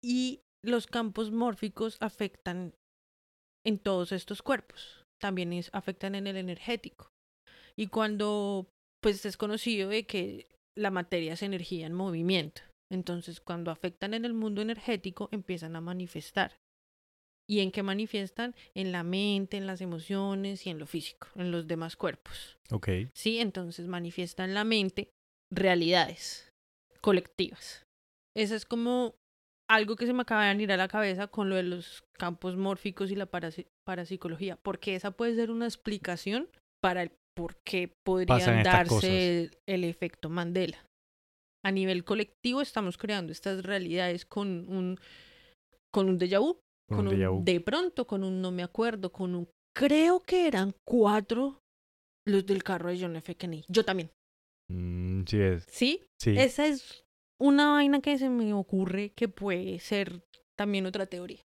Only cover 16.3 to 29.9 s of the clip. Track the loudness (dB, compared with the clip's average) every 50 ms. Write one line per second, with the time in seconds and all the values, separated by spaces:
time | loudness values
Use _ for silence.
16.3 | -2 -2 -2 -2 -2 _ _ _ _ _ _ _ _ _ _ _ _ _ _ _
17.3 | _ _ _ _ 0 2 2 2 0 -2 -2 -2 -2 -2 -4 -4 -4 -6 -6 -6
18.3 | _ -8 -8 -8 -8 -12 -20 -14 _ -6 -4 -2 -2 -2 -2 -2 0 0 0 2
19.3 | 0 0 -2 -4 -6 -8 -6 -8 -8 -8 -8 -8 -8 -8 -6 -4 -4 -2 -2 -2
20.3 | -2 -2 -4 -4 -6 -6 -8 -8 -8 -8 -10 -8 -8 -8 -8 -8 -14 _ -20 -18
21.3 | -10 -6 -4 -2 -2 -4 -2 -4 -4 -4 -4 -8 -8 _ -4 -4 -4 -4 _ -16
22.3 | -14 -14 -14 -16 -20 _ _ -6 -6 -4 0 0 0 0 -2 -6 _ -4 -2 0
23.3 | 0 0 -2 -2 -2 -6 -8 -8 -10 -10 -10 -8 -6 -6 -6 -8 -6 -6 -8 -8
24.3 | -6 -6 -4 -2 -2 -2 2 2 4 4 2 2 -2 -4 -8 -8 _ _ _ _
25.3 | _ _ _ _ -2 2 4 4 4 4 4 4 6 4 4 4 0 -10 -10 -10
26.3 | -10 -12 -16 _ _ _ _ _ _ _ _ _ _ _ 2 4 4 4 2 -2
27.3 | _ -4 -4 -4 -4 -12 -16 -16 -18 -18 _ _ _ _ _ _ _ _ _ _
28.3 | _ -2 -2 0 0 -4 -4 _ -4 -2 0 2 2 2 0 0 -4 _ _ _
29.3 | _ _ _ _ _ _ _ _ 6 6 6 4